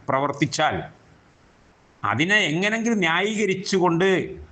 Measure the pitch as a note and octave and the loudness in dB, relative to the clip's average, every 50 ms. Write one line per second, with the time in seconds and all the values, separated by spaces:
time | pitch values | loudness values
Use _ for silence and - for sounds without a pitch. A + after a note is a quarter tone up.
0 | - - - C3+ C#3 C#3+ C3 - D#3+ - - - D#3 C#3+ G#2 F2 - - - - | -6 -2 -2 0 0 -2 -2 -2 -2 -2 0 0 0 0 0 -4 -8 -10 -16 -20
1 | _ _ - _ _ _ _ _ _ _ _ _ _ _ _ _ _ _ _ _ | _ _ -20 _ _ _ _ _ _ _ _ _ _ _ _ _ _ _ _ _
2 | - G2+ G#2 A#2 D#3 F3+ G#3 G#3+ G3 D#3 D3+ E3+ G3 G#3 A3 A3+ A3 A#3 A#3 G#3 | -2 -2 0 0 2 2 4 2 2 2 0 0 0 0 -2 -2 0 0 0 2
3 | F3 D#3+ E3 F3 G3 G#3+ A3 G3+ G#3+ F#3+ F#3 F#3 - - G3+ F#3+ E3+ F3+ E3+ E3 | 0 0 0 0 0 -2 0 -2 0 0 -2 -2 -2 -2 0 2 2 2 2 4
4 | F#3 F#3+ F#3 E3 B2 - - - - - | 4 2 2 2 0 -4 -10 -14 -12 -4